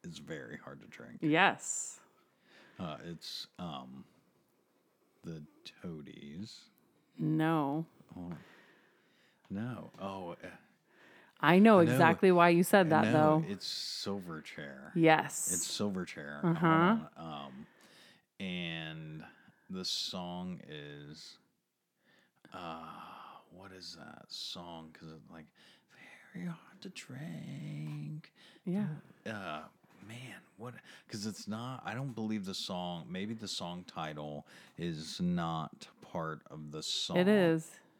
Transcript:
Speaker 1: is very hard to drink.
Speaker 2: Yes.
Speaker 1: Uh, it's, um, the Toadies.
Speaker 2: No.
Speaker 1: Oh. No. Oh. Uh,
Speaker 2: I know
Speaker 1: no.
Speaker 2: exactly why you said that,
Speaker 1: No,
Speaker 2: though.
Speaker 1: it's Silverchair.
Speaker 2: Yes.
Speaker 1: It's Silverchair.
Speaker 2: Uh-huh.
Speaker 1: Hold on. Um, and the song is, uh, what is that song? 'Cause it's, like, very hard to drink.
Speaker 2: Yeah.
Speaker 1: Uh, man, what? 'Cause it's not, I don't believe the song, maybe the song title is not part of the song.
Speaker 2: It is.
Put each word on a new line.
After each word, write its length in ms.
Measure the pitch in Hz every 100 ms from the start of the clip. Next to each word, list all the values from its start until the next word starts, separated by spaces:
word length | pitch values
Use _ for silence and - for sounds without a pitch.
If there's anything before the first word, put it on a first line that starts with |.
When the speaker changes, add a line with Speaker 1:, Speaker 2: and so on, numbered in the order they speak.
Speaker 1:
is 160 | 90 73
very 380 | 71 73 60 73
hard 180 | - -
to 60 | -
drink. 300 | - 120 -
Speaker 2:
Yes. 760 | 160 160 190 - - - - - _ _ _ _ _ - - -
Speaker 1:
Uh, 180 | 87 76 85
it's, 420 | 80 - - - -
um, 440 | 87 69 64 - - _ _ _ _ _ _ _ _ _ _ _
the 200 | 85 80 76 _ - _
Toadies. 760 | 90 80 71 - 71 78 110 - _ _ _ _ _ -
Speaker 2:
No. 680 | 156 156 160 165 139 151 165 _ - -
Speaker 1:
Oh. 140 | 87 82 - - _ _ _ _ _ _ _ _ _
No. 420 | 98 120 113 - -
Oh. 300 | 95 95 87 85
Uh, 40 | 90 90 _ _ _ _ - - - _
Speaker 2:
I 200 | 147 180
know 160 | 220 202
Speaker 1:
no. 40 | 160
Speaker 2:
exactly 400 | 127 165 165 190
why 180 | 175 170
you 140 | 170
said 260 | 185 202 170
that, 140 | 156 131
Speaker 1:
No, 60 |
Speaker 2:
though. 340 | 156 156 156 160
Speaker 1:
it's 160 | 202 -
Silverchair. 1200 | - - - 104 98 87 80 - - 71 67 - 175
Speaker 2:
Yes. 560 | 160 156 143 - -
Speaker 1:
It's 140 | - -
Silverchair. 760 | - 104 92 87 - 73 73
Speaker 2:
Uh-huh. 520 | 175 165 165 160 175 226
Speaker 1:
Hold 120 | - -
on. 160 | 160 147 139
Um, 200 | 135 - _ - - - _ _ _
and 840 | 95 90 85 82 80 80 78 78 - - - _ _
the 160 | 92 92
song 760 | - - 95 90 90 92 90 -
is, 680 | 76 73 73 73 78 - - _ _ _ _ _ _ _ _ _ _ -
uh, 260 | - 87 82 80 85 - - - - _
what 200 | 90 95
is 220 | 92 87 82
that 260 | 76 - -
song? 580 | - - 92 87 82 80
'Cause 160 | - 80
it's, 180 | 80 -
like, 140 | 85 78 _ - _ _ - - - -
very 120 | 175 175
hard 340 | 165 - -
to 80 | 190
drink. 1400 | - - 131 160 160 - 139 147 151 151 147 151 151 - _ - - -
Speaker 2:
Yeah. 220 | 190 202 151 - - 104
Speaker 1:
Uh, 380 | 107 92 76 - _ _ 92 98
man, 320 | 120 127 101 _ -
what? 160 | 120 - - - -
'Cause 160 | 113 107
it's 220 | 98 -
not, 340 | 110 123 127 -
I 80 |
don't 200 | 113 139
believe 320 | 117 110 107 95
the 80 |
song, 520 | 90 - 92 90 87 78
maybe 220 | 92 104
the 140 | 113 104
song 360 | - 87 90 90
title 600 | - 78 76 76 73 - - - -
is 420 | 85 78 78 -
not 680 | 87 87 82 82 78 - - _
part 400 | - 87 80 78 -
of 220 | 78 76
the 100 | 78
song. 340 | - - - 180
Speaker 2:
It 100 | 180
is. 520 | 208 170 160 - - _